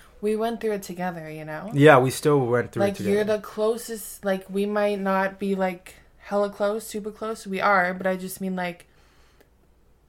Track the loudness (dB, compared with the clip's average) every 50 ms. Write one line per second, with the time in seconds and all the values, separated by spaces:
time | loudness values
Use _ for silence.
0 | -20 -20 -18 -6 -2 -2 0 0 0 -2 -4 -2 -4 -4 -4 -4 -6 -8 -8 -4
1 | -4 -4 -4 -6 -10 -12 -12 -12 -10 -10 -10 -10 -8 -4 2 8 10 10 10 10
2 | 8 4 -2 0 0 2 2 2 2 2 0 0 0 -2 -2 -2 0 0 -2 -2
3 | -2 0 0 0 2 0 -2 -4 -4 -8 -6 -2 0 0 0 -2 -6 -10 -12 -12
4 | -12 -14 -16 -8 -4 -4 -4 -4 -4 -6 -4 -2 -2 0 0 0 0 0 0 0
5 | 0 0 2 2 0 0 -2 -4 -2 -2 0 0 0 -2 -2 -4 -12 -20 -20 -20
6 | -20 -20 _ -20 -12 -4 0 0 0 0 0 0 0 0 0 -2 -6 -8 -10 -8
7 | -8 -8 -10 -8 -8 -8 -8 -8 -8 -6 -4 0 2 4 4 4 4 2 0 -2
8 | -2 -2 -2 -2 -4 -10 -10 -6 -6 -6 -4 -4 -4 -6 -8 -10 -18 _ _ _
9 | -20 _ _ _ -20 _ _ _ _ _ _ _ _ _ _ _ _ _ _ _
10 | _